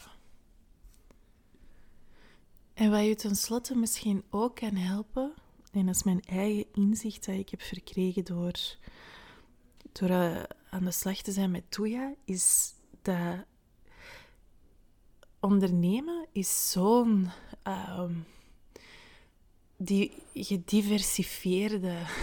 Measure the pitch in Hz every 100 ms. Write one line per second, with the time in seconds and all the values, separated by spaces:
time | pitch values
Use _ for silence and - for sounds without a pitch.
0 | - - - - - - - - - -
1 | - - - - _ - - - - -
2 | - - - - - - - - 214 208
3 | 208 214 208 196 - 240 240 247 226 -
4 | 208 196 - 202 240 - 220 190 180 202
5 | 214 262 277 - - - - 202 185 185
6 | 190 180 - 185 208 208 - 202 202 220
7 | 220 - - 190 - - - 185 - 190
8 | 185 185 175 175 175 - - - - -
9 | - - - - - - - - - -
10 | 185 180 175 - - - - 185 180 -
11 | 190 196 208 190 190 175 - - 214 247
12 | 269 285 - 185 - - - - - -
13 | 190 175 175 180 - _ _ _ - -
14 | - - - - - - - - - _
15 | - - - - 196 202 190 175 175 233
16 | 320 339 311 202 185 - - 185 196 240
17 | 233 202 180 - - - 196 190 185 175
18 | 175 170 160 - - - - - - -
19 | - - - _ _ _ _ - 185 196
20 | - - - 262 - 190 - 208 202 208
21 | - - 175 - 185 185 208 208 180 170
22 | 165 -